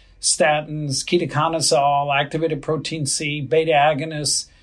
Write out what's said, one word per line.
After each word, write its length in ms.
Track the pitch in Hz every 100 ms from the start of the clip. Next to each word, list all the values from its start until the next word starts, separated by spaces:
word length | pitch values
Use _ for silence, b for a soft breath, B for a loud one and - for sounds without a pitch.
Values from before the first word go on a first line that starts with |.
| b b
statins, 840 | - - 160 151 151 151 147 131
ketoconazole, 1120 | - 175 147 147 160 160 143 156 143 143 143 139
activated 460 | 151 156 160 143
protein 440 | - 156 - 160 139
C, 340 | - 151 147
beta 320 | 123 156 160
agonists, 760 | 147 151 143 160 151 143 - - b